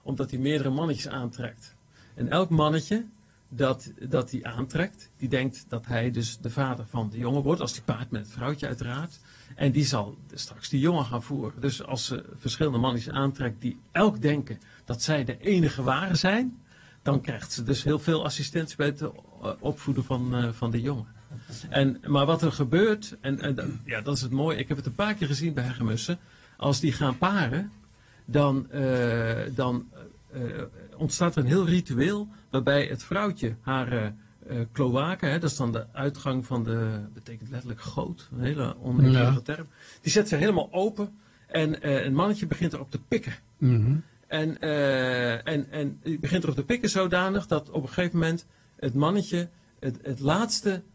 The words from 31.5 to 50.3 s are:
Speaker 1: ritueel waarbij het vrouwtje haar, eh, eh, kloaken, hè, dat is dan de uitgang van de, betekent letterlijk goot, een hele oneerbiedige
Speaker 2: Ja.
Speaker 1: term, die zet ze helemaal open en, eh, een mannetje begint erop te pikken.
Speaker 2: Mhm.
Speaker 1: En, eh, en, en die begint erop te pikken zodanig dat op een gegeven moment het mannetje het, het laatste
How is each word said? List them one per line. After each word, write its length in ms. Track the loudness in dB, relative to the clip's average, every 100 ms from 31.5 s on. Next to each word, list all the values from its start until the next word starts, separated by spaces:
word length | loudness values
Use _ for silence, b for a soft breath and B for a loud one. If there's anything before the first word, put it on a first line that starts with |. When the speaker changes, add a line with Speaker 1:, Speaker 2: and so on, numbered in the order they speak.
| 4 6
Speaker 1:
ritueel 640 | 2 2 0 2 0 -6 B B
waarbij 360 | 0 4 4 2
het 180 | -4
vrouwtje 520 | -4 -2 0 0 -4 -4
haar, 300 | -2 -2 0
eh, 140 | 0 -2
eh, 60 | -4 B B -8 -4 -4
kloaken, 600 | 0 2 2 0 0 0
hè, 80 | 2
dat 100 | 0
is 60 | 0
dan 140 | -2
de 140 | -2 -6
uitgang 540 | -4 -4 -2 -2 -2 -2
van 180 | -2
de, 360 | 0 0 0 -4 -8
betekent 360 | -14 -16 -14 -10
letterlijk 320 | -10 -10 -10
goot, 480 | -8 -6 -6 -8 -10
een 120 | -4
hele 320 | -2 -2 -4 -4
oneerbiedige 420 | 0 6 8 8 6
Speaker 2:
Ja. 60 | 4
Speaker 1:
term, 240 | -2 -8 -10 B B B
die 100 | 2
zet 160 | 2 4
ze 80 | 2
helemaal 340 | 4 2 0
open 440 | 0 -2 -2 -8 -8 B B B
en, 340 | 0 0 0
eh, 240 | 0 0 2
een 80 | 2
mannetje 320 | 2 0 -2
begint 260 | 0 -2
erop 180 | -2 -8
te 80 | -10 -2
pikken. 260 | -2 -2 -12 -16 _
Speaker 2:
Mhm. 380 | 4 6 4 2 b b _
Speaker 1:
En, 320 | -2 -2 -2
eh, 840 | 0 2 4 4 2 2 0 0 0
en, 240 | -2 -2
en 280 | -4 -4 -4
die 160 | -6 -4
begint 240 | 0 0
erop 120 | 0 -2
te 80 |
pikken 260 | -2 0 0
zodanig 580 | 2 2 2 2 -2 0
dat 220 | -2 -2
op 120 | -6
een 60 | -4
gegeven 300 | -2 0 2
moment 260 | 2 0 -6 b b b
het 140 | -2
mannetje 560 | 2 4 2 0 -2 -4 b b _
het, 180 | -6 -6
het 180 | -8 -2
laatste 600 | 2